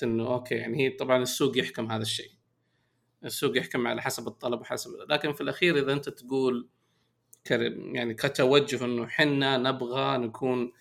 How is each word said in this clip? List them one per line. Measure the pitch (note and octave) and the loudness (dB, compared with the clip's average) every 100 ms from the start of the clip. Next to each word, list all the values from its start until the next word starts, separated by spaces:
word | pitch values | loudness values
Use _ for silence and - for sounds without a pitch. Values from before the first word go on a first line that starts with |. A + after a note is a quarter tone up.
إنه | A#2+ A2+ A#2 | 0 0 0
أوكي، | B2 B2 | -2 -2
يعني | A#2 A2 A#2 | -4 -2 0
هي | C3 | 0
طبعا | C3 B2+ B2+ | 0 2 2
السوق | B2 - C#3 B2 | 2 0 2 2
يحكم | - - A2+ | -2 -6 -4
هذا | A2 | -2
الشيء. | A2 - - _ _ _ _ _ _ _ _ _ | -2 -6 -8 _ _ _ _ _ _ _ _ _
السوق | - - C#3 B2 | -10 -2 2 0
يحكم | - C3+ A#2 | 0 -2 0
على | A2+ | -2
حسب | C3 - A#2 | -4 -6 -8
الطلب | - B2 A#2+ | -8 -6 -6
وحسب، | - B2 - A#2+ - | -6 -8 -8 -14 -2
لكن | D3 D3+ | -2 -2
في | C#3+ | -4
الأخير | C#3 C#3 F3+ D3 | -6 2 2 4
إذا | C3+ | 2
أنت | C#3+ C#3+ | -2 -4
تقول | - B2 C3+ C3 A#2+ - _ _ _ _ _ _ - - | -12 -4 0 2 0 -6 _ _ _ _ _ _ -20 -2
كر-، | A#2+ A#2 A2+ - | 0 0 -4 -6
يعني | B2 A#2+ | -4 -4
كتوجه | A2+ C#3+ - B2+ C#3+ C#3 A#2+ | -2 -2 4 6 6 6 -2
إنه | A#2+ A#2+ A2+ | -2 -2 -2
حنا | - D3+ C#3 C3+ C3 | 2 4 4 2 4
نبغى | C3 B2+ A#2+ C3 C3+ C3+ | 2 0 -2 0 0 0
نكون | A#2 A2 C3 B2+ B2 - | -2 -2 0 0 -2 -6